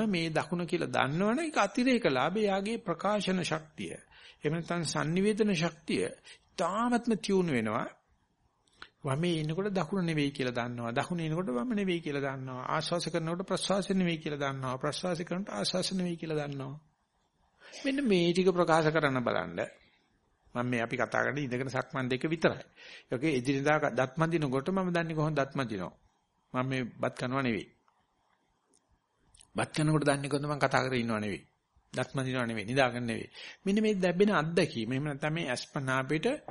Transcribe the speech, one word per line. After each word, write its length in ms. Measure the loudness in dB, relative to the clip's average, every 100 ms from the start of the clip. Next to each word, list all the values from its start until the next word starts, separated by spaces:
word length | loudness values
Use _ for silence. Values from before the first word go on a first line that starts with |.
| 2
මේ 220 | 2 0
දකුණ 340 | 0 0 -4 -2
කියලා 240 | -2 0
දන්නවනම් 500 | 2 2 2 2 0
ඒක 160 | 0 0
අතිරේක 480 | 0 2 2 4 4
ලාභ. 280 | 4 2 2
එයාගේ 400 | 2 0 -2 -4
ප්‍රකාශන 640 | -4 -2 0 0 0 0
ශක්තිය. 520 | 0 -4 -6 -12 -10 -10 -16 -20 -20 -6
එහෙම 180 | -2
නැත්නම් 300 | -2 -2 -2 -2
sannivedana 720 | -2 0 2 2 2 2 2
ශක්තිය 480 | 0 -4 -4 -2 -2 -6 -20 -20 _
තාමත්ම 580 | -4 -2 0 2 2 2 0
තියුණු 360 | 2 2 4
වෙනවා. 340 | 2 2 0 -4 -10 _ _ _ _ _ _ _ -20 -20 _
වමේ 380 | -2 0 2 0
ඉන්නකොට 320 | 0 -2 0
දකුණ 360 | 0 0 0 2
නෙවෙයි 260 | 2 0
කියලා 260 | 0 -2 0
දන්නවා. 340 | -2 -4 -2
දකුණේ 340 | -2 0 -2 -2
ඉන්නකොට 240 | -2 -2
වම 220 | -2 -2
නෙවෙයි 280 | 0 0 -2
කියලා 220 | -2 -2 -2
දන්නවා. 380 | -4 -8 -6 -2
ආශ්වාස 380 | -2 0 -2 -2
කරනකොට 360 | -2 -2 -4 -2
ප්‍රශ්වාස 440 | -4 0 0 2
නෙවෙයි 280 | 2 2 0
කියලා 220 | -4 -2
දන්නවා. 360 | -2 -2 -4 -2
ප්‍රශ්වාස 420 | -2 -2 -4 -4
කරනකොට 320 | -4 -4 -4
ආශ්වාස 400 | -4 -2 -2 -2
නෙවෙයි 260 | -2 -4 -4
කියලා 220 | -4 -4
දන්නවා. 360 | -4 -6 -8 -10 _ _ _ _ _ _ _ _ -20 -6
මෙන්න 240 | -2 0
මේ 280 | 4 6 6
ටික 200 | 6 4
ප්‍රකාශ 400 | 4 6 6 6
කරන්න 300 | 4 2 2
බලන්න. 400 | 2 0 -2 -4 -6 -6 _ _ _ _ _ _ _ -4
මම 100 | -2
මේ 160 | -2
අපි 140 | -2 0
කතා 240 | 0 2
කරන්නේ 220 | 0 -2
ඉඳගෙන 260 | -4 -4 -2
සක්මන් 380 | -4 -4 -4 -2
දෙක 160 | -2 -2
විතරයි. 380 | 2 2 0 -10 -20 -20 -18 -8
ඒකේ 260 | -2 0
එදිනෙදා 440 | 0 0 0 2 2
ක-, 140 | 2
දත් 200 | 0 -2 0
මදිනකොට 520 | 0 2 0 0 0
මම 200 | -2 0
දන්නේ 260 | 0 -2 0
කොහොමද 220 | 0 0
දත් 140 | -2
මදිනවා. 400 | -2 -4 -4 -8 -10 _ _ _ _ _
මම 120 | -4 -2
මේ 180 | -2 -4
බත් 220 | -4 -4 -4
කනවා 280 | -4 -2
නෙවෙයි. 240 | 0 -2 -6 _ _ _ _ _ _ _ _ _ _ _ _ _ _ _ _ _ -10
බත් 180 | -4 -2
කනකොට 340 | 2 4 4 4
දන්නේ 240 | 0 0
කොහොමද 180 | -2 -2
මම 100 | 0
කතා 240 | 2 2
කරගෙන 200 | 2 0
ඉන්නව 180 | 0 -2
නෙවෙයි. 240 | -2 -6 -8 _ _ _ _
දත් 160 | -6 -4
මදිනව 300 | -4 -2 -2
නෙවෙයි, 240 | -2 -4 -2
නිදාගන්න 400 | 2 2 2 -4
නෙවෙයි. 240 | -4 -6 -14 -16 -8
මෙන්න 180 | 0 2
මේ 160 | 2 2
ලැබෙන 360 | 2 4 4
අත්දැකීම. 580 | 4 2 2 2 0 -2
එහෙම 160 | -2 -2
නැත්නම් 280 | -4 -2
මේ 140 | -2 -2
අස්පනා 480 | -4 -4 -4 0 0
අපිට 300 | 0 0 0 -2 -8